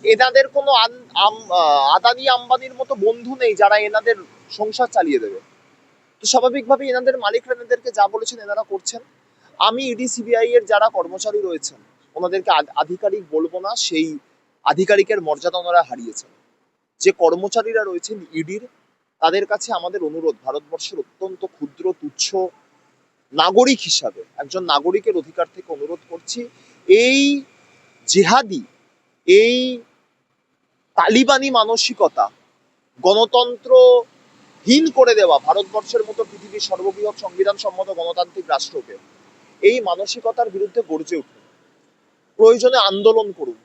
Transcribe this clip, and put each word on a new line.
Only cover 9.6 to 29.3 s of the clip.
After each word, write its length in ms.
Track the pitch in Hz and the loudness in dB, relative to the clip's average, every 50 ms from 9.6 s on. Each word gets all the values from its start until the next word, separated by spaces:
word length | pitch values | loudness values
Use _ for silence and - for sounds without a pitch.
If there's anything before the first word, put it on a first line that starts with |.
| - 214 220 247 269 262 | 0 0 0 0 -4 -6
ইডি 160 | 240 214 254 | -6 -6 -6
সিবিআই 420 | 247 - - 226 220 233 226 226 240 | -8 -6 -8 -2 0 0 2 2 4
এর 120 | 240 240 214 | 2 2 2
যারা 220 | 196 220 202 214 226 | 4 2 4 4 2
কর্মচারী 500 | - 196 170 170 180 190 - 214 202 208 | 0 -2 -6 -6 -8 -8 -8 -4 -4 -4
রয়েছেন 380 | 196 185 170 151 - - 143 120 _ _ _ _ _ _ _ | -4 -4 -6 -8 -8 -12 -16 _ _ _ _ _ _ _ _
ওনাদেরকে 360 | 156 180 180 180 196 180 202 | -6 -6 -4 -4 -4 0 2
আধ-, 220 | 175 151 151 - - | 2 2 0 -2 -4
আধিকারিক 480 | 143 160 156 180 185 - 202 196 214 185 151 | -6 -4 -4 -6 -4 -4 -4 -4 -4 -8 _
বলবো 260 | 147 156 160 165 170 185 | -4 -2 -2 -2 -6 -8
না, 120 | 185 202 208 | -8 -8 -8
সেই 320 | - - - 170 156 160 160 156 139 _ _ _ _ _ _ _ _ _ | -6 -8 -4 -4 -4 -4 -4 -6 -12 _ _ _ _ _ _ _ _ _
আধিকারিকের 540 | 139 147 160 190 185 208 196 202 - 220 202 | -2 0 0 2 2 4 2 4 2 0 -2
মর্যাদা 360 | 170 151 151 143 156 175 175 | -2 -4 -6 -2 -4 -6 -4
ওনারা 240 | 180 175 175 175 175 160 - | -4 -4 2 2 2 2 2
হারিয়েছেন। 420 | - 131 117 113 107 - - _ _ _ _ _ _ _ _ _ _ _ _ _ _ _ | -6 -12 -12 -14 -14 -16 -18 _ _ _ _ _ _ _ _ _ _ _ _ _ _ _
যে 100 | - 190 | 0 0
কর্মচারীরা 720 | 190 - 180 165 170 175 190 202 - 233 214 226 226 220 214 | 2 4 2 2 2 0 -4 -4 -4 -4 -4 -2 -4 -4 -4
রয়েছেন 340 | 196 180 175 - - 214 202 170 151 165 | -4 -8 -10 -10 -12 -14 -14 -16 _ -10
ইডির, 300 | 160 160 156 190 214 240 247 _ _ _ _ _ _ _ _ _ _ | -10 -8 -8 -10 -14 -14 -16 _ _ _ _ _ _ _ _ _ _
তাদের 240 | 156 165 170 196 202 | -2 0 0 0 -2
কাছে 240 | - 208 208 - - 220 | -2 -6 -6 -6 -6 -8
আমাদের 280 | 175 170 180 185 202 175 | -6 -6 -8 -8 -6 -8
অনুরোধ, 320 | 151 151 165 160 160 131 107 _ | -6 -8 -4 -4 -4 -4 _ _
ভারতবর্ষের 520 | 131 131 147 151 147 160 160 - - 196 160 | -8 -8 -8 _ _ -14 -12 -12 -12 -10 -12
অত্যন্ত 420 | - _ _ _ 190 190 185 180 190 185 _ _ 147 143 _ _ 165 185 180 _ - 147 _ | -12 _ _ _ -12 -12 -10 -12 -14 -14 _ _ -14 -14 _ _ -6 -6 -6 _ -10 -14 _
স্বচ্ছ 340 | - - - - 190 185 180 _ _ _ _ _ _ _ _ _ _ _ _ _ _ _ _ 135 | -8 -8 -6 -4 -4 -6 -6 _ _ _ _ _ _ _ _ _ _ _ _ _ _ _ _ -2
নাগরিক 460 | 151 160 180 190 208 254 269 269 - | 0 0 2 4 4 4 4 2 0
হিসাবে 420 | - 165 - - 147 113 - - - _ _ | -2 -4 -4 -4 -4 -6 -10 -10 -20 _ _
একজন 260 | - 143 135 - 185 180 | -14 -14 -10 -8 -8 -2
নাগরিকের 540 | 170 147 143 143 175 185 214 190 220 196 | 0 0 0 0 0 -2 -2 -2 -2 -2
অধিকার 280 | 180 139 156 - - 170 _ _ | -2 -6 -6 -6 -6 -6 _ _
থেকে 180 | 185 - _ 165 | -20 -14 _ -12
অনুরোধ 260 | 139 143 147 170 165 _ _ | -10 -10 -10 -10 -14 _ _
করছি, 400 | 170 170 _ - - 240 240 240 _ _ _ _ _ _ _ | -18 -18 _ -12 -12 -12 -12 -14 _ _ _ _ _ _ _
এই 560 | - 185 214 240 247 269 277 277 285 285 277 269 _ _ _ _ _ _ _ _ _ _ _ _ | 4 4 6 6 4 4 2 2 2 0 -2 -6 _ _ _ _ _ _ _ _ _ _ _ _
জেহাদি, 540 | - - 185 196 165 214 262 269 208 190 139 104 _ _ _ _ _ _ _ _ _ _ _ _ | 0 2 2 4 4 4 2 2 0 -8 -10 -10 _ _ _ _ _ _ _ _ _ _ _ _
এই 560 | - | 4